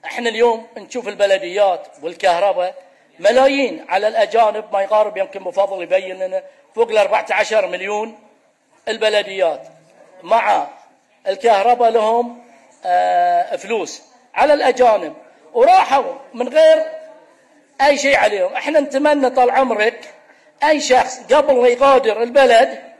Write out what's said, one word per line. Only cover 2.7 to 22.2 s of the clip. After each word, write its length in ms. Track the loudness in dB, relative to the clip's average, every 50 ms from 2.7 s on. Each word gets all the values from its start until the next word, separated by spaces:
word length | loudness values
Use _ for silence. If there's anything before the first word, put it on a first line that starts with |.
| -6 -12 -20 _ _ _ _ _ _ -2
ملايين 680 | 0 2 4 4 4 4 2 0 -2 -4 -4 -10 -8 -4
على 180 | -4 -2 -2
الاجانب، 580 | -2 0 -2 -2 0 2 2 2 2 0 -4 -10 -6 -4
ما 80 | -4
يقارب، 360 | -2 0 0 0 0 0 -2
يمكن 240 | -6 -8 -8 -8 -12
أبو 100 | -12 -6
فضل 320 | -2 -2 -2 -2 -4 -10 -4
يبين 360 | -2 -2 -2 -2 -6 -10 -8
لنا، 240 | -8 -6 -6 -8 -8 -10 _ _ _ _ _
فوق 140 | -4 -2 0
ال 80 | 2
أربعة 280 | 0 0 2 0 -2 -2 -2
عشر 360 | -2 -2 -2 0 0 -2 -2
مليون 520 | -2 -6 -8 -6 -6 -6 -6 -6 -8 -12 -20 _ _ _ _ _ _ _ _ _ _ _ _ _
البلديات، 800 | -10 -6 -2 -2 0 0 0 -2 -2 -4 -2 -2 -2 -2 -6 -14 -20 _ _ _ _ _ _ -20 _ _ -20 -4
مع 440 | -2 0 0 2 0 0 -2 -2 -6 -14 -20 _ _ _ _ _ _ _ _ _
الكهرباء 600 | -6 -6 0 2 2 2 4 2 2 2 2 2 2
لهم، 540 | 2 2 0 0 0 -2 -2 -4 -10 -20 -20 _ _ _ _ _ _ _ -4
آه، 680 | -2 0 0 0 0 0 0 0 2 0 0 -2 -2 -8
فلوس 460 | -10 -6 -6 -6 -6 -6 -8 -12 -20 _ _ _ _ _ _ -2
على 200 | -2 2 2 2
الاجانب، 600 | 2 2 -2 2 2 2 2 2 0 -4 -8 -14 -16 -20 _ _ _ _ _ 0
وراحوا 600 | 2 4 4 4 4 4 2 0 -2 -2 -4 -10 -12 -16 -20 -10
من 140 | -8 -8
غير 360 | -2 2 4 6 6 4 4 0 -6 -10 -16 -18 -20 -20 -20 _ _ _ _ _ _ _ _ _ _ _ 0
اي 160 | 0 0 2
شيء 200 | 2 0 0 2
عليهم. 360 | 2 2 0 0 -2 -4 -4 -4
احنا 260 | -8 -8 0 0 0
نتمنى 500 | 0 0 -4 0 2 2 2 2 0 0
طال 220 | 2 2 2 2
عمرك 640 | 2 0 0 0 0 -2 -2 -2 -2 -6 -20 -20 -20 _ _ _ _ _ _ _ _ _ 0
اي 160 | 0 0 0
شخص 540 | 2 2 2 2 2 0 -6 -14 -2 2 2
قبل 220 | 2 4 2 2 2
ما 60 | 2
يغادر 560 | 2 2 4 4 4 4 4 2 0 -2 -2